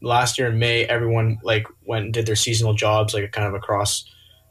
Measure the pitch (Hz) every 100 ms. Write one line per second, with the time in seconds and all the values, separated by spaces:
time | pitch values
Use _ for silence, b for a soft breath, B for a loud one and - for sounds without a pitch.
0 | 120 120 123 - 123 113 120 117 113 117
1 | 117 117 113 110 113 107 107 - - 113
2 | 104 113 110 107 - 113 113 107 107 107
3 | 107 107 101 107 104 101 - 104 104 -
4 | b b b b b